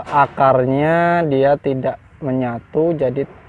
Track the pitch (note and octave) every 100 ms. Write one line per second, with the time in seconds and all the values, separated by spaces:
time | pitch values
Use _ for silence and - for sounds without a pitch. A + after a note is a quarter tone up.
0 | - D3 C3+ - C3+ C3 B2+ C3+ D3+ E3+
1 | E3+ F3 D#3+ C3+ C3+ C#3+ C#3+ C3 C3+ -
2 | - - C#3+ C3 B2 A#2 - D3+ E3 D#3
3 | B2+ C3 C3+ -